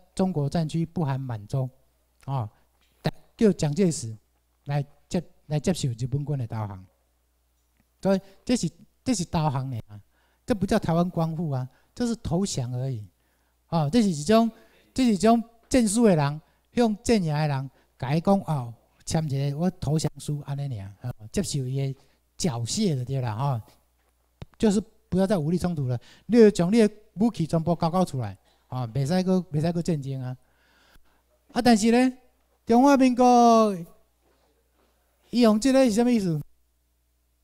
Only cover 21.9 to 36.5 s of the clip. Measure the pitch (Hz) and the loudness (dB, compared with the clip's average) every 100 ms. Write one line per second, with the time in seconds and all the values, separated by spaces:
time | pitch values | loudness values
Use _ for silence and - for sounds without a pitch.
21.9 | 131 _ _ _ - - 117 113 - 208 | -6 _ _ _ -6 -4 -4 -4 -2 -2
22.9 | 135 127 135 123 107 143 117 - _ _ | -2 -4 -4 -4 -4 -2 -4 -6 _ _
23.9 | _ _ _ _ - - - 220 202 - | _ _ _ _ -20 -18 -2 0 0 -4
24.9 | _ - 180 190 196 147 175 175 156 127 | _ -6 -2 0 0 0 -2 -2 -4 -4
25.9 | 120 - - - 240 214 196 175 233 208 | -6 -8 -18 2 6 6 6 2 4 2
26.9 | - _ 170 233 - 160 165 160 170 165 | 0 _ -2 -2 -2 -2 -2 0 -2 -2
27.9 | 180 180 131 107 95 _ _ - 127 117 | 0 -2 -2 -8 -10 _ _ -12 -10 -6
28.9 | 135 135 185 185 185 165 151 165 170 165 | -4 -2 0 0 -2 -2 -4 -2 -2 -2
29.9 | 156 135 135 127 127 _ _ _ _ _ | -4 -4 -8 -8 -10 _ _ _ _ _
30.9 | - _ _ _ _ _ 247 240 220 226 | -20 _ _ _ _ _ 0 4 4 4
31.9 | 240 254 - _ _ _ _ - 233 277 | 4 2 -2 _ _ _ _ 2 4 6
32.9 | 269 262 240 247 240 233 226 214 180 170 | 6 4 4 6 6 6 6 2 -2 -10
33.9 | _ _ _ _ _ _ _ _ _ _ | _ _ _ _ _ _ _ _ _ _
34.9 | _ _ _ _ 233 226 214 269 262 254 | _ _ _ _ 2 2 4 2 4 4
35.9 | 202 240 233 190 151 - | 2 2 2 0 -4 -6